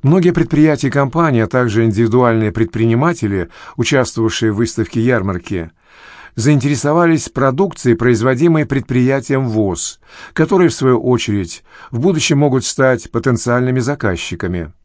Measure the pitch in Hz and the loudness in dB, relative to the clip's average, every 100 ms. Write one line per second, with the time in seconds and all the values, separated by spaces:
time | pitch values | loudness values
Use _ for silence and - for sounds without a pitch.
0 | 135 180 175 165 165 147 156 143 139 143 | 4 4 4 0 0 2 2 2 -2 -2
1 | 135 156 165 123 107 127 123 107 113 101 | -2 0 0 0 0 0 0 2 0 2
2 | 117 120 120 113 107 107 110 107 113 117 | 2 2 2 2 -2 -2 -4 0 0 2
3 | 160 170 107 98 87 - - - 117 139 | 0 -2 -4 -4 -6 -12 -16 -6 0 0
4 | 123 - 113 - 110 104 117 - 107 120 | 0 -2 -2 0 -2 0 -4 -2 -4 -2
5 | 117 120 95 90 - 95 82 _ _ - | 0 0 -2 -6 -6 -8 -8 _ _ -20
6 | - - - - 113 147 131 143 147 160 | -20 -20 -14 -2 2 2 2 -2 0 2
7 | 170 160 - - 135 131 190 - 127 113 | 2 0 -2 -2 0 0 -4 -2 0 2
8 | 117 113 123 123 170 160 147 135 - 127 | 2 2 2 2 2 2 0 -4 0 0
9 | 127 135 - 135 131 110 101 85 - - | 2 0 -2 -2 0 0 0 -2 -8 -12
10 | _ - - - 160 190 175 - 131 123 | _ -20 -12 -2 2 4 2 2 2 2
11 | - 123 - 101 87 - _ - - 117 | 2 0 0 -4 -4 -10 _ -20 -10 -2
12 | 160 160 - 143 147 131 - - 131 123 | 0 0 0 2 2 0 -2 0 0 0
13 | - - 139 117 - 120 127 127 120 147 | -2 -4 0 -2 0 0 0 -2 -2 -2
14 | 104 87 - 85 95 90 80 - | -4 -4 -6 -8 -6 -6 -8 -14